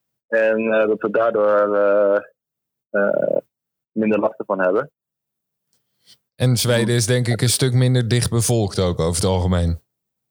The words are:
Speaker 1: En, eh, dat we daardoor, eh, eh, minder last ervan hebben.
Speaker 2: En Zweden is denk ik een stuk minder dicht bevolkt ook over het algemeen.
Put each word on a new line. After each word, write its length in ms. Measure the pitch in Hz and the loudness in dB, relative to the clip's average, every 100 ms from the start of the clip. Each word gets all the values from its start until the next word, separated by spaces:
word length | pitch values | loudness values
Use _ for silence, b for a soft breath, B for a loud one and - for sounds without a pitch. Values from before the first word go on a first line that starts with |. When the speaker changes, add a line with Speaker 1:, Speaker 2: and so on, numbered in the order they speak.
| _ _ - | _ _ -6
Speaker 1:
En, 440 | 113 110 110 113 | 0 0 0 0
eh, 140 | 110 107 | 0 0
dat 120 | 107 | 0
we 100 | 110 | -2
daardoor, 640 | 110 113 110 104 104 104 101 | 0 0 0 2 2 2 2
eh, 440 | 101 101 101 101 - _ _ _ _ _ _ | 2 2 2 0 -2 _ _ _ _ _ _
eh, 460 | 101 101 50 50 50 - _ _ _ _ | -2 -2 0 -2 -4 -6 _ _ _ _
minder 260 | 110 107 104 | -4 -2 0
last 200 | - - | -2 -4
ervan 220 | - 95 | -6 -2
hebben. 280 | 92 104 147 _ _ _ _ _ _ _ _ _ _ _ b b _ | 0 0 -4 _ _ _ _ _ _ _ _ _ _ _ b b _
Speaker 2:
En 220 | - 127 120 | -2 0 0
Zweden 380 | 107 117 110 | 2 0 2
is 120 | 120 104 | 0 0
denk 220 | 123 117 | 0 0
ik 120 | 117 | 0
een 80 | 120 | 0
stuk 240 | - 131 | 0 0
minder 360 | 123 127 127 117 | 2 2 2 0
dicht 220 | 120 - | 0 0
bevolkt 480 | 117 110 117 98 - | -2 0 0 -2 0
ook 200 | 90 82 | -2 0
over 140 | 80 | -2
het 160 | 85 95 | 0 0
algemeen. 500 | 92 92 90 85 82 _ _ _ _ _ | 0 0 0 0 -4 _ _ _ _ _